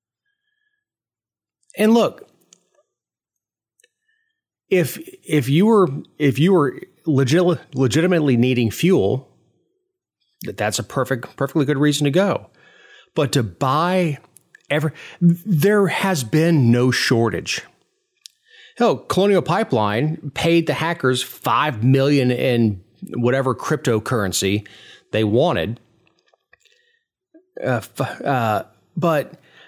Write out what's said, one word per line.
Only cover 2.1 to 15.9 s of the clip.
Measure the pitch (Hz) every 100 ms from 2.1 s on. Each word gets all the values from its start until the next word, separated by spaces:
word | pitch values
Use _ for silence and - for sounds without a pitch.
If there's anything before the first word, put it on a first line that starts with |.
| - - _ _ _ _ _ _ _ _ _ _ _ _ _ _ _ _ _ _ _ _ _ _ _ -
if, | 185 147 - - - -
if | 151 120
you | 151 214
were, | 214 175 143 - -
if | 143 123
you | 175
were | 185 135 123 - _ 160
legit-, | 135 127 170 180 165 -
legitimately | 127 131 147 185 175 147 120
needing | 127 123 110
fuel, | - 170 160 98 127 - _ _ _ _ _ _ _ _ _ _ -
that, | - 101
that's | 107 -
a |
perfect, | - 139 127 127 - -
perfectly | 139 160
good | 139 139
reason | 151 143
to | 143
go. | 165 196 - - _ _ _ _ - _ -
But | 143
to | 143
buy | 107 - 135 143 175 185 170 139 _ _ _ _ -
ever, | 147 151 - - -
there | 175 175 214 156 196 208
has | 196